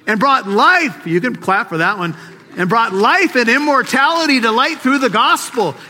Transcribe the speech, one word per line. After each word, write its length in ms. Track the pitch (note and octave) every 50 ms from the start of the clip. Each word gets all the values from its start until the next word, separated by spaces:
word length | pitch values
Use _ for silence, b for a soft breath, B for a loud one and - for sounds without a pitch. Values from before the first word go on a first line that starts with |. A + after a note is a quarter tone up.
| - -
and 100 | G#3+ G#3
brought 300 | C4 C#4+ C4+ C4 G#3 G3
life. 580 | G3 G#3 C4+ E4 F#4 F4+ E4 B3+ E3 - -
You 140 | F3 E3 F3+
can 160 | G3 B3+ -
clap 320 | - - F#3+ F#3+ G3+ A3+ -
for 100 | F3 D#3+
that 200 | E3 F#3 G#3 G3
one. 180 | F3 E3+ D3+ B B B B B B - -
And 120 | E3+ F3+ F3+
brought 240 | A3 A#3 A3+ A3+
life 440 | F#3+ F#3+ G#3 B3 E4 F#4 F#4+ - -
and 120 | B3+ A#3+ A3+
immortality 920 | A#3+ C#4 D4 D4 C#4+ C4 A3 - - C4+ C#4 D4+ E4 E4 D#4+ D4+ C#4 B3+
to 100 | A3+ A3+
light 300 | A3 A#3+ C4+ D#4+ D#4+ -
through 180 | - B3+ C4+ C#4+
the 100 | C4+ A#3+
gospel. 680 | E3+ G#3+ B3+ D4+ F4 - - - - B3+ G3+ D#3 C3 B B